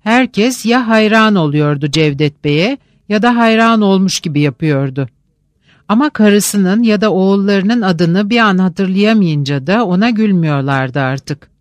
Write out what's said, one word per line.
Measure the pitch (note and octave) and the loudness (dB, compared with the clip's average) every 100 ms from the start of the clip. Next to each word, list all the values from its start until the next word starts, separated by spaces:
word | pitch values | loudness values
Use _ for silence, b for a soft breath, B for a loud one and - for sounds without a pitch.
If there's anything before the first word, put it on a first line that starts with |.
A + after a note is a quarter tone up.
Herkes | G#3+ A#3+ B3+ - A#3 B3+ A3 | 0 0 0 -2 -2 -2 -2
ya | A#3+ A3+ | -2 2
hayran | A3 G#3+ A3 A3 | 2 4 2 2
oluyordu | G3+ D#3 D3 D3 C#3+ D3 | 2 0 0 0 -2 -2
Cevdet | D3 D3+ C#3+ D3+ C#3+ | 0 0 0 -4 -2
Bey'e | D3 D3 F#3+ C#4 _ _ _ | -2 0 -2 -4 _ _ _
ya | G#3 | -2
da | A#3+ A#3+ | 0 2
hayran | A3+ A3 A3+ A3+ | 2 2 2 2
olmuş | G#3 G3 F#3+ - | 2 2 0 -2
gibi | F3 D3 | -4 -2
yapıyordu. | D3 B2+ D#3+ C#3 C#3 B2+ B2+ _ _ _ _ _ b b b | -2 -2 -2 -2 -2 -6 -10 _ _ _ _ _ b b b
Ama | G#3+ D4 | 0 0
karısının | - G#3+ G#3 - G#3 F3+ G#3 | 2 2 2 0 -2 0 0
ya | A#3 G#3 | 0 0
da | G#3+ | 0
oğullarının | F3+ F#3+ G3 G3 G3+ F#3+ A#3+ | 0 0 0 0 0 0 -2
adını | F#3+ E3+ E3+ F3+ G#3 | -2 0 0 0 0
bir | A#3+ | 0
an | A3 F#3 | 2 2
hatırlayamayınca | F#3 E3+ F#3+ F#3+ G#3 A3 F3+ D3+ C#3 C#3+ C3+ | 0 -2 -2 0 2 2 2 0 -2 -4 -2
da | G3+ A3 | -2 0
ona | F3+ A3+ | 0 0
gülmüyorlardı | A3 A3 F#3 D#3+ C#3+ C3+ C#3 C3 C3 | 0 0 0 0 -2 -2 -2 -4 -4
artık. | C3 C3+ - D3 - _ | -4 -6 -8 -14 -14 _